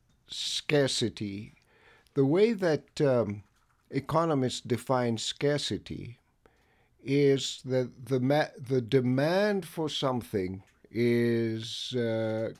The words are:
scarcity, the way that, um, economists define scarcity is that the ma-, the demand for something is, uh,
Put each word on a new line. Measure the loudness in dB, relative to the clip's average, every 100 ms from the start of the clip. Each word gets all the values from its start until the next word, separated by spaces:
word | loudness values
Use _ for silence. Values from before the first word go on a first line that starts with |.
| _ _ _
scarcity, | -10 -6 -4 0 2 2 2 -2 -2 -8 -8 -14 -20 _ _ -20 -20 _
the | 0
way | 4 6 4
that, | 4 0 0 -2 0
um, | 2 4 2 -4 -12 _ _ _ _
economists | -6 -2 0 2 0 0 -4
define | -4 -4 0 0 0 -2
scarcity | -4 -2 0 0 -2 -6 -8 -12 -12 -16 _ _ _ _ _ _ _ _
is | -2 2 4 4 0 -8 -4
that | -2 -2 -8 -4
the | 0
ma-, | 2 2 0 -6
the | -2 -2
demand | 2 2 2 2 2 2 2 0 -4
for | -6 -4
something | -2 -2 -2 -2 -2 -2 -6 -14 _ -10
is, | -2 2 2 2 2 0 -4 -8 -10 -6
uh, | -4 -2 -2 -2 -2 -4 -8